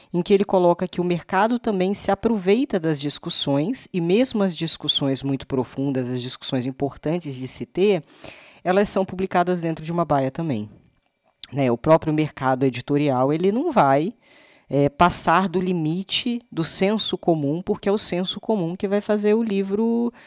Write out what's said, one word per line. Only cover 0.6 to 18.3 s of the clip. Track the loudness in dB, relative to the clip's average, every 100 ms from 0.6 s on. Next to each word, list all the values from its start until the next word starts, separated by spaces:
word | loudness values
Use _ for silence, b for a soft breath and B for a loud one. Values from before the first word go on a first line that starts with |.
| 4 2 -2
que | -2
o |
mercado | -2 -2 -2 0 2 0
também | -2 0 0
se | -2 -2
aproveita | 0 0 0 2 2 2 0
das | 0 -2
discussões, | -2 -6 -6 -4 0 0 0 -4 -4
e | -2
mesmo | 2 2 2 2
as | 0 -2
discussões | -4 -4 -2 0 0 -2
muito | -2 -4 -2
profundas, | -2 -2 -2 -2 -2 -2
as | -4
discussões | -6 -8 -4 -4 -2
importantes | -4 -6 -4 -4 -4 -6 -8
de | -8
se | -8 -6
ter, | 0 2 2 -2 B B B B B
elas | 0 2 2
são | 0
publicadas | -2 -4 -2 0 0 0
dentro | -2 -6
de | -4
uma | -2 0
baia | 0 0
também. | -4 -4 -4 -6 -14 _ _ _ _ _ _ -8
Né, | 0 0
o | 2
próprio | 4 4 4
mercado | 0 -2 -2 0 2
editorial, | 0 -2 -2 0 2 2 2
ele | 2 0
não | 0 0
vai, | 4 4 4 0 -8 b b b b b
é, | 0 2
passar | 4 2 2 2 2 2
do | 0
limite | -2 0 -2 -2 -4 -4 -2 -4 -6
do | -4
senso | 0 2 2 0 -2 -2
comum, | 0 0 0 -2
porque | -2 -4 0
é |
o | 0
senso | 0 -2 -4